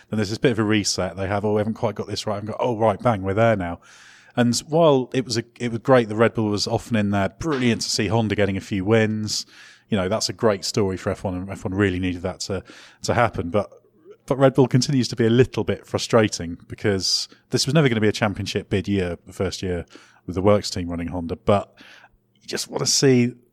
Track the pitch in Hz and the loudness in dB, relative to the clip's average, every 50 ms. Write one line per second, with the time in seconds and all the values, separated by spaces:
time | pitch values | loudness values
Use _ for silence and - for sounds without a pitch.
0 | - _ - 107 107 92 113 - - 139 117 104 110 104 107 107 95 - - - | -12 _ -4 -2 -2 -2 -4 0 0 0 2 2 0 2 2 0 0 -2 -2 -4
1 | 90 92 - 95 98 92 104 101 98 107 104 107 104 110 107 - - 110 98 - | -4 -6 -4 -6 -6 -4 -4 -2 -2 0 0 0 0 -2 -4 -4 -4 -4 -4 -6
2 | 110 - 110 - - 110 104 101 101 104 107 - 123 127 120 104 113 110 98 90 | -8 -8 -8 -8 -6 -6 -6 -6 -8 -10 -6 -4 -4 -4 -2 0 2 0 0 2
3 | - 127 113 98 92 98 98 104 117 113 110 98 90 85 85 - _ - - - | 0 0 0 0 -2 -2 0 2 4 4 2 0 -2 -6 -8 -10 _ -20 -20 -20
4 | - - - - _ _ _ - 120 120 117 - - - 147 165 170 156 143 131 | -20 -20 -20 -20 _ _ _ 0 0 2 0 -2 -4 -2 2 4 6 6 6 4
5 | 127 - - 131 120 131 113 120 117 - _ - 120 120 117 113 - - 135 127 | 2 0 -2 -4 -4 -2 -4 -4 -4 -6 _ -8 -6 -6 -6 -4 2 6 6 6
6 | 117 104 107 107 113 107 - - 110 104 104 101 - - 117 110 - - 120 110 | 6 4 2 2 2 2 2 0 0 0 0 -2 -2 -2 -2 -4 -2 -2 0 0
7 | 104 101 104 101 98 95 - _ - 165 147 127 127 120 113 92 - - - - | 0 2 2 0 0 -2 -4 _ -4 -4 -2 0 2 2 2 0 -2 -4 -2 -2
8 | 110 92 104 117 113 107 101 95 101 98 98 98 - - 110 98 92 101 113 113 | 0 0 0 0 0 0 0 0 0 0 0 -4 -6 -4 -4 -2 2 4 4 4
9 | 110 107 110 107 107 107 - - - - - - - - - _ _ _ 113 98 | 4 2 0 -4 -4 -4 -6 -6 -8 -10 -18 -20 -20 -20 -20 _ _ _ -2 -2
10 | 90 92 107 110 - - 107 - - 113 101 95 - - - 127 104 95 95 92 | 0 -2 -2 -2 -4 -6 -6 0 2 2 2 2 -2 -4 -2 0 0 0 -2 -4
11 | - 104 95 - - 101 90 90 92 98 92 87 - - 90 95 104 98 90 90 | -4 -4 -4 -4 -4 -6 -6 -6 -8 -10 -12 -10 -8 -6 0 0 2 2 2 0
12 | 92 90 87 90 85 92 90 - - - 101 92 - - - - - - - _ | -2 -2 -4 -4 -6 -8 -6 -6 -8 -6 -6 -8 -8 -12 -20 -20 -20 -20 -20 _
13 | - - 95 101 120 107 - - 87 87 85 104 95 - - - _ _ _ _ | -4 -2 0 2 2 0 0 -4 -8 -2 -2 -2 -2 -2 -10 -20 _ _ _ _
14 | _ - - _ _ - 139 127 139 135 127 - 131 120 - 131 120 - 143 131 | _ -20 -20 _ _ -4 0 4 4 4 6 4 2 4 4 2 2 2 0 0
15 | 117 - - - 117 110 117 123 127 - - - 101 - 101 - - - - 101 | 0 -2 0 0 2 4 6 4 4 4 2 -4 -2 -2 -4 -6 -6 -6 -6 -6
16 | - - - 117 110 101 - - 87 85 87 - - _ - - - 110 98 95 | -2 2 2 2 2 2 -2 -6 -8 -10 -10 -12 -14 _ -16 -4 -2 0 0 0
17 | 90 - - - - - - _ _ _ - 120 - - 131 165 151 131 117 110 | -2 -2 -4 -4 -4 -8 -14 _ _ _ -2 -2 -2 2 2 2 4 4 2 2
18 | 104 107 98 - 120 107 95 - 98 92 - 101 87 - - 98 87 - 101 98 | 2 2 2 2 -2 -2 -2 -4 -6 -6 -6 -6 -4 -2 -4 -2 -2 0 -2 -2
19 | 90 87 85 - _ - - - 98 90 - - - 92 90 85 85 - - - | -2 -2 -6 -10 _ -20 -8 -6 -4 -4 -4 -6 -6 -6 -4 -6 -6 -10 -18 -20
20 | - _ _ _ _ - 87 95 92 104 104 101 92 - - 101 87 87 87 85 | -20 _ _ _ _ -8 -6 2 4 4 4 4 2 -4 -6 -6 -6 -6 -6 -6
21 | 85 85 - 90 82 80 90 - _ - 104 98 - - _ _ - - - - | -8 -6 -6 -6 -6 -6 -8 -4 _ 2 2 2 2 -4 _ _ -20 -20 -20 -20
22 | - _ _ _ _ _ _ _ _ - - - - - - 139 143 - - - | -20 _ _ _ _ _ _ _ _ -10 -8 -8 -8 -6 -6 -4 -2 0 0 2
23 | - 139 131 123 120 123 123 - _ _ | 4 6 6 6 4 2 -2 -8 _ _